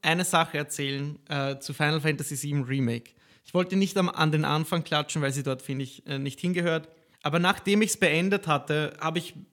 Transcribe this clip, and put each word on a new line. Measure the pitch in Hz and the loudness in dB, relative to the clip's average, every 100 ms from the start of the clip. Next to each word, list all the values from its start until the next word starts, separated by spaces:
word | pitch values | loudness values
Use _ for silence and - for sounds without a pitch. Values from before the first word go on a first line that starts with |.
eine | 160 165 | 0 0
Sache | 180 175 165 147 | 2 2 2 -2
erzählen, | 147 - 143 139 143 151 _ | -6 -6 -4 -4 -6 -10 _
äh, | 147 139 135 | -4 -2 -4
zu | - | -8
Final | 139 147 156 | 0 0 2
Fantasy | 151 151 143 139 | 0 -2 -4 -6
sieben | 147 143 | -2 -2
Remake. | 123 135 123 117 - _ _ _ | 0 0 0 -2 -6 _ _ _
Ich | - | -4
wollte | 175 180 190 | -2 2 2
nicht | 196 196 | 2 2
am, | 180 | 0
an | - 156 | 2 2
den | 151 | 4
Anfang | 151 151 160 175 | 2 0 0 -2
klatschen, | 156 151 151 160 | 0 -2 0 -2
weil | 139 | 0
sie | 135 | 0
dort, | 139 131 | -2 -4
finde | - 135 | -4 -6
ich, | 135 - - | -6 -12 -10
äh, | 135 | -6
nicht | 139 135 | -6 -4
hingehört. | 175 180 175 160 160 _ _ _ | -2 0 0 0 -4 _ _ _
Aber | 147 160 | -2 2
nachdem | 175 196 - 202 | 2 2 2 4
ich's | 214 - | 4 4
beendet | 180 156 185 202 196 | 4 4 2 0 2
hatte, | 147 139 151 151 - | 0 2 0 0 -4
hab | 160 165 | -4 -4
ich | 170 - - | -6 -14 -20